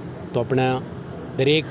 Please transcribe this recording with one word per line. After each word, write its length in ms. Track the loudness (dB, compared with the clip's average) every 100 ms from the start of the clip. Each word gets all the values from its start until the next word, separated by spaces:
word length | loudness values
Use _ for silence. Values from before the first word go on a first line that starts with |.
| -10 -10 -4
તો 80 | -2
આપણા 320 | 2 2 2 0 -4 -10 -10 -10 -6 2
દરેક 280 | 4 4 2